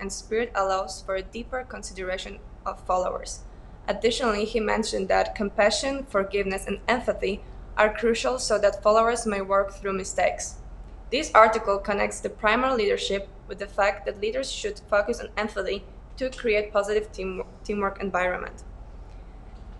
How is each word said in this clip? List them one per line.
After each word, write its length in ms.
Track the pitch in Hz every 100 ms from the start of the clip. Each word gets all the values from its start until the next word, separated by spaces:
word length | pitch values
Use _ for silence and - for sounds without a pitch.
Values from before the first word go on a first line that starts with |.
and 100 | 196
spirit 400 | - - 220 240 202
allows 460 | 190 190 196 -
for 140 | - 190
a 60 |
deeper 420 | 190 226 240 254
consideration 720 | 254 208 - 180 185 190 202 202 - - 196
of 200 | - -
followers. 580 | 185 185 - - - - - - - -
Additionally, 560 | 202 226 240 247 202
he 160 | 214 226
mentioned 480 | 208 208 214 214 190
that 280 | 190 190 -
compassion, 680 | 202 - 202 202 269 277 269
forgiveness, 580 | 202 196 202 196 196 -
and 140 | 196 -
empathy 560 | 240 233 190 190 208 - - - -
are 160 | 214
crucial 440 | 214 233 226 254 254
so 220 | - 208
that 240 | 202 202
followers 420 | 214 220 226 240 220
may 140 | 202
work 320 | 190 196 202
through 220 | - 196
mistakes. 600 | 190 190 - 180 - - - - - - - -
This 200 | 262 311
article 440 | 220 220 220 214 196
connects 400 | 214 202 208 -
the 100 | 202
primary 460 | - 214 226 262 254
leadership 540 | 202 196 - 196 196 - -
with 120 | 190
the 80 | 196
fact 380 | - 202 202 208
that 140 | 202
leaders 320 | 214 254 269
should 300 | - 208 202 -
focus 320 | 202 208 233
on 80 | 233 -
empathy 480 | 214 202 190 196 - - - -
to 120 | 262
create 440 | - 240 208 208
positive 360 | 208 202 214 214
team-, 300 | - 190 185 - -
teamwork 380 | - 202 196 196
environment. 640 | 196 180 180 - - - - - - - - - - - - - - -